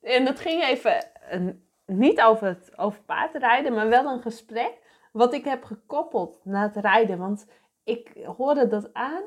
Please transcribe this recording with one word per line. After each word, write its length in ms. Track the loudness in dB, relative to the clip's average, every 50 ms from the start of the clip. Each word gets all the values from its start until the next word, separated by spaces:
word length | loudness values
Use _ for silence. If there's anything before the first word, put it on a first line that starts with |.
| -4
En 220 | 2 2 2 2
dat 160 | 2 0 -2
ging 220 | -4 -4 -2 0 0
even, 520 | 0 -2 0 0 0 0 0 -2 -8 _
eh, 260 | -20 -14 -10 -6 -4 -4 -6 -6 -10 _ _ _ _ _
niet 360 | -6 0 4 4 4 4 6 6
over 240 | 6 6 4 2
het, 320 | -4 -6 -6 _ _ _ -6
over 240 | -6 -6 -6 -8 _
paardrijden, 720 | _ -4 -4 -4 -4 -4 -2 2 2 2 2 2 0 -2
maar 140 | 0 0 4
wel 180 | 4 4 4
een 160 | 2 -4 -6 -8
gesprek 560 | -10 -10 -12 -18 _ -8 -6 -6 -6 -6 -10 _ _ _ _ _ _ _
wat 200 | 2 2 2 2
ik 120 | -2 -4
heb 200 | -4 -6 -6 -8
gekoppeld 760 | -14 -16 -16 _ _ -6 -6 -6 -4 -4 -4 -4 -4 -10 _ _
naar 180 | -6 -2 -2 -2
het 140 | -2 -4
rijden. 420 | -2 0 4 4 4 4 2 0 -6
Want 280 | -4 -6 -6 -6 -8 _ _ _ _ _ _ _ _
ik 280 | -6 -6 -6 -6 -18 -20 -18 -16 -16 -8
hoorde 300 | -4 0 0 2 2 2
dat 280 | 2 2 -2 -6 -8 -8
aan. 280 | -8 -6 -6 -6 -8 -10